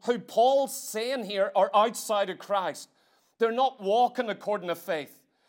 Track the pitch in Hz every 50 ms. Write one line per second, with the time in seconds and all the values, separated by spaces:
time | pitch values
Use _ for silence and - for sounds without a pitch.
0 | - 233 247 202 - - - 214 233 262 277 277 269 - - - - - - 220
1 | 226 254 277 254 208 190 208 196 196 208 - 202 196 196 - 208 214 240 240 -
2 | - - 214 202 202 190 175 - - - 202 196 180 160 135 - - _ _ _
3 | _ _ _ _ _ _ _ - 226 226 226 247 269 254 262 - 196 190 208 240
4 | 247 240 247 254 240 214 190 - - 202 208 202 175 175 170 170 - 190 170 151
5 | 135 - - _ _ _ _ _ _